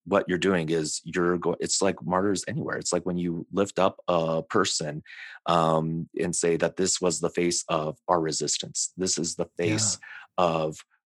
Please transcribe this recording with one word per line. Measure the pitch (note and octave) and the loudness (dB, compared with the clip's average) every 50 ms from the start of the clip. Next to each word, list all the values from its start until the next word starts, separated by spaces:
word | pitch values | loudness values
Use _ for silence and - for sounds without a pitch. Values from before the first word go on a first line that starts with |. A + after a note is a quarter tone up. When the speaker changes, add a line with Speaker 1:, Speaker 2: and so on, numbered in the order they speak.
| _ | _
Speaker 1:
what | E2+ G2 G2 - | 0 2 2 2
you're | E2+ F#2 E2 | 2 0 2
doing | D#2+ G2 F#2+ F2 D#2+ D#2 | 2 2 2 2 2 0
is | E2 D#2+ D2+ D2+ - - - | 0 0 0 -2 -6 -8 -8
you're | E2+ D#2+ F2+ F2 F2 F2 | -4 -2 0 2 2 2
go-, | E2+ E2+ - - - | 2 0 -2 -2 -2
it's | - - - - | -2 -2 0 0
like | G2 G2 E2+ - | 2 0 0 -2
martyrs | A#1+ E2+ F2+ F#2 G2 G#2 F#2+ F2+ - - | -4 0 0 2 2 2 0 0 -2 -4
anywhere. | A2+ D#3 D2+ - - - | -6 -4 -4 -4 -6 -6
It's | - - F2+ | -2 -2 -2
like | F2 - | -2 -2
when | F2+ F2 F2 | -2 -2 -2
you | F2 F2 E2 E2 - - | -2 -2 -2 -4 -6 -4
lift | F2+ F#2+ G2+ - - F2+ | 0 0 0 0 2 2
up | F#2 G2 - - - - | 2 2 2 -2 -2 0
a | F2+ E2+ E2 D#2+ D#2+ D#2+ | 2 2 2 2 0 -2
person, | - - - G2+ F#2 - - - E2 D2+ D3+ - - - - - - - - - _ | -2 0 0 2 2 2 0 -2 -2 -4 -6 -10 -12 -14 -18 -18 -18 -18 -18 -8 _
um, | - E2+ E2+ E2 D#2+ D#2+ D#2+ D#2+ D#2+ E2 E2 D#2+ - - - | 2 4 4 4 4 4 4 2 0 -2 -4 -4 -6 -4 -2
and | - F2 E2 | -2 -2 0
say | - - E2+ E2 | 0 2 2 4
that | D#2 E2 - - | 2 2 0 0
this | - F#2+ F2 - - | 0 0 0 0 2
was | F#2 F2+ - - | 0 0 0 0
the | E2 - | -2 -2
face | - F2+ F2 F2 F2 - - - | 0 0 0 0 0 -2 -2 -2
of | E2+ D#2 D#2 D#2 - - _ - | -2 -2 0 -2 -6 -6 _ 2
our | F2+ E2+ | 2 2
resistance. | D#2+ D#2+ D2 - D2+ C#2+ - - - - - - - - - | 2 0 -2 -2 -2 -2 -2 -4 -4 -6 -6 -6 -6 -6 -4
This | F2 F#2 F#2 - - | -4 -2 -2 0 -2
is | F2 E2+ - | -2 -4 -4
the | - F2+ - _ - | -4 -6 -6 _ -4
Speaker 2:
Yeah. | F2 | -2
Speaker 1:
face | E2+ G#2+ A2 A2 G#2+ - - - - - - - - _ F#2 | 0 0 0 0 -2 -2 -4 -8 -16 -18 -18 -18 -6 _ 2
of, | F2+ E2+ E2 D#2+ D#2 D#2 D2+ - - _ _ _ _ _ _ | 2 2 2 0 -2 -2 -4 -8 -16 _ _ _ _ _ _